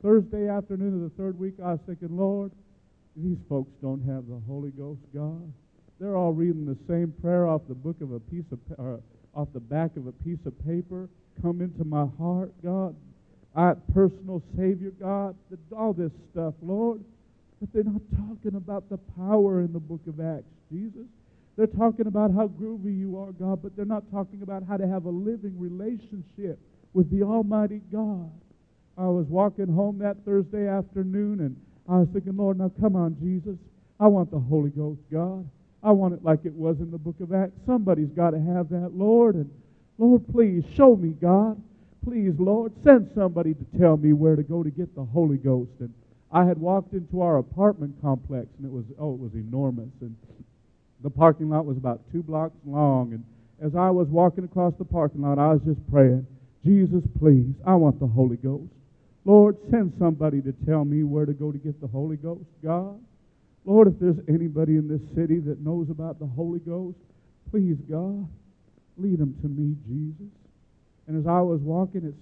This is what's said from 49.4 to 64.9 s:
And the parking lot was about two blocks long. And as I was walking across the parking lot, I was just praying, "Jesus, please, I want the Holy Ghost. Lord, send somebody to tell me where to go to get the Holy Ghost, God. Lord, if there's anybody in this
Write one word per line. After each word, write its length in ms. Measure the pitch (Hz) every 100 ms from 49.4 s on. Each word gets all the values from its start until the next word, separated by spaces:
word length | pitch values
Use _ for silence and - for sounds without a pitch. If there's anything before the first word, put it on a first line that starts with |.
| 110 135 135 120 120 -
And 140 | 120 113 - - - _ _ _ _ _
the 80 | 135
parking 380 | 127 165 160 156
lot 180 | 156 147
was 100 | 131
about 240 | 127 117 -
two 100 | 165
blocks 340 | 156 156 160 -
long. 500 | 143 147 147 131 120
And 100 | 113 - - _ -
as 140 | 151
I 160 | 175 185
was 180 | 180 151
walking 360 | 165 175 180
across 300 | 180 185 175 170
the 80 |
parking 380 | 190 170 151 143
lot, 160 | 143 143
I 140 | 151
was 100 | 151
just 220 | 156 143 -
praying, 360 | 139 131 131 131 - - _
"Jesus, 400 | 165 196 185 175 - -
please, 360 | 156 131 123 135
I 100 | 180
want 240 | 180 151 -
the 80 | 131
Holy 300 | 117 127 117
Ghost. 360 | 135 143 170 - _ _ _ _
Lord, 320 | 196 208 208 202 -
send 220 | 233 185 -
somebody 420 | 170 147 156 143
to 100 | 135
tell 320 | 127 151 156
me 180 | 143 151
where 240 | 147 151 147
to 80 |
go 160 | 143 151
to 80 | 143
get 220 | 151 147
the 80 | 131
Holy 280 | 131 156 151
Ghost, 280 | 165 170 160 _
God. 360 | 160 175 196 208 247 _ _ _ _ _ 190
Lord, 220 | 214 202
if 100 | 151
there's 220 | 180 160 -
anybody 480 | 165 170 147 160 156
in 120 |
this 140 | 151